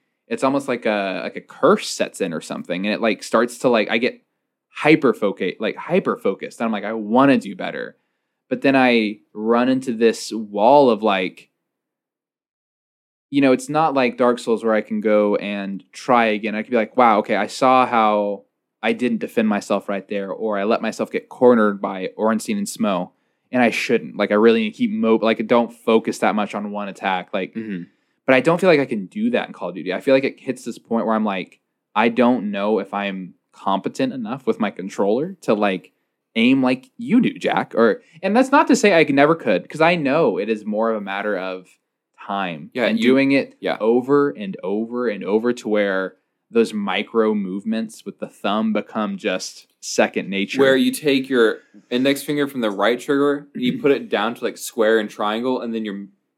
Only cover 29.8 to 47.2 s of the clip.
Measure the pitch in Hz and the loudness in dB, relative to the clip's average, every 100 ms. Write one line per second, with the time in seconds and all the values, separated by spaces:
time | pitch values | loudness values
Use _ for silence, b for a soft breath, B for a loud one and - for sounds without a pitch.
29.8 | 87 95 - 135 135 - - 123 123 110 | -6 -4 2 2 2 -4 -8 -8 -10 -14
30.8 | - 113 110 110 107 95 82 _ _ _ | -4 -2 0 0 0 -4 -8 _ _ _
31.8 | _ 107 117 117 120 127 104 98 104 107 | _ 0 2 4 4 2 -2 -2 0 -2
32.8 | 98 101 101 95 90 - _ _ - 196 | -2 -4 -4 -6 -10 -16 _ _ -2 -2
33.8 | - - 131 127 107 139 - 104 104 - | -2 -4 -4 -4 -8 -4 -4 -2 -4 -6
34.8 | 95 - 98 113 170 190 - 104 104 92 | -10 -2 0 0 -2 -6 -2 0 0 -2
35.8 | - _ _ _ _ 113 120 135 127 131 | -8 _ _ _ _ 0 4 4 2 -2
36.8 | - - 120 233 - - - - - - | -6 -14 0 2 2 -2 -2 -2 -2 2
37.8 | 117 95 b b 190 220 262 285 320 285 | 2 2 b b 0 2 4 4 4 4
38.8 | 208 165 151 139 147 165 - 92 - 147 | 4 4 4 4 4 2 0 0 -2 0
39.8 | 160 180 139 151 139 90 107 107 104 107 | 2 2 0 2 2 0 -2 -4 -4 -2
40.8 | 113 110 98 98 104 95 92 92 90 _ | 0 -2 -4 -6 -4 -4 -6 -10 -14 _
41.8 | _ _ _ _ - 98 92 78 80 127 | _ _ _ _ -8 -6 -6 -8 -10 -4
42.8 | 107 113 123 135 139 139 - _ 92 73 | -2 2 4 4 4 0 -2 _ -6 0
43.8 | 107 120 127 143 143 - 98 92 92 104 | 2 2 2 2 2 -2 -10 -8 -6 -4
44.8 | 113 123 123 101 95 107 120 120 110 104 | -4 -4 -4 -4 -2 0 0 -2 -2 0
45.8 | 101 95 95 - _ _ _ 117 110 110 | 0 0 -4 -8 _ _ _ 0 0 -2
46.8 | 101 95 107 113 | -4 -4 -2 0